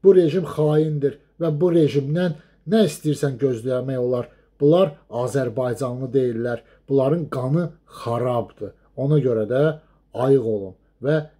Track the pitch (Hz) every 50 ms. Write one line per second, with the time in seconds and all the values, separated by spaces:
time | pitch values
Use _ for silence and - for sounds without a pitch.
0 | - 190 190 185 175 156 139 190 170 147 - - 151 151 151 151 156 160 151 147
1 | 135 139 135 - _ _ _ _ 170 165 156 143 175 180 170 170 156 135 - 143
2 | 135 135 151 175 180 180 151 - - _ _ _ _ 156 196 226 214 170 147 -
3 | - 151 147 143 - 143 135 113 139 135 127 113 110 127 127 127 127 135 135 127
4 | 123 123 127 120 120 - - _ _ _ _ _ 143 147 160 175 190 185 147 -
5 | _ _ - 117 123 127 113 139 131 123 107 127 127 123 120 - 139 123 123 127
6 | 135 123 117 135 127 123 117 113 117 120 120 117 _ _ _ _ _ _ 139 139
7 | 131 135 151 175 160 147 - 123 127 131 143 170 175 151 - _ _ _ - -
8 | - 120 117 117 123 127 123 120 110 - - _ 104 98 - _ _ _ _ -
9 | 131 139 151 151 127 127 120 110 107 101 123 131 147 160 151 156 _ _ _ _
10 | _ _ _ 110 123 135 139 135 117 113 110 104 98 95 95 _ _ _ _ _
11 | 113 135 151 156 151 151 _ _